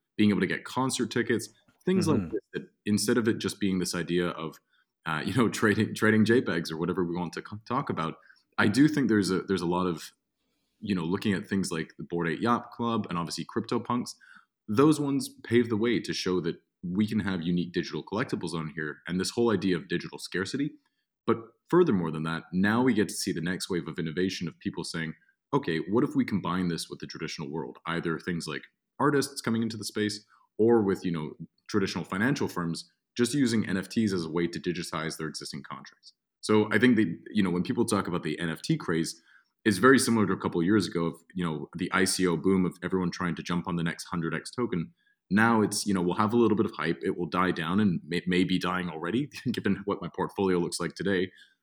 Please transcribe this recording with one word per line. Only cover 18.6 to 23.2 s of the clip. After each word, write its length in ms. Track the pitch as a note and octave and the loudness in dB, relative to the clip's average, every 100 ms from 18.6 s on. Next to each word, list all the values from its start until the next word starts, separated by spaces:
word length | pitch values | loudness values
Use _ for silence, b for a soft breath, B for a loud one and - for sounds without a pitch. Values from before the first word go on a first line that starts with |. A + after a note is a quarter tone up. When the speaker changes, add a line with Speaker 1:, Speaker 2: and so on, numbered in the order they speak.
| D#2+ | -6
Speaker 1:
here. 240 | D#2+ D2+ - - | -6 -8 -8 -4
And 100 | F2+ | -2
this 120 | F2+ | -2
whole 220 | - A#2 | 0 2
idea 240 | G2 F#2+ E2+ | 2 2 0
of 120 | - | -2
digital 300 | F2 - C#2+ | -6 -6 -12
scarcity. 540 | - F2+ G2 C3 C#3+ - _ _ _ _ - | -8 -4 -4 -4 -4 -6 _ _ _ _ -2
But 120 | A2+ - _ - | -2 -4 _ 0
furthermore 420 | E3+ E3+ G2 E2 | 4 4 2 0
than 120 | D#2 | -4
that, 200 | D#2+ E2 - | -4 -6 -4
now 300 | F2+ G2+ A#2 | 0 2 4
we 120 | B2+ | 2
get 140 | G#2+ F2+ | 2 0
to 60 | |
see 180 | - | -2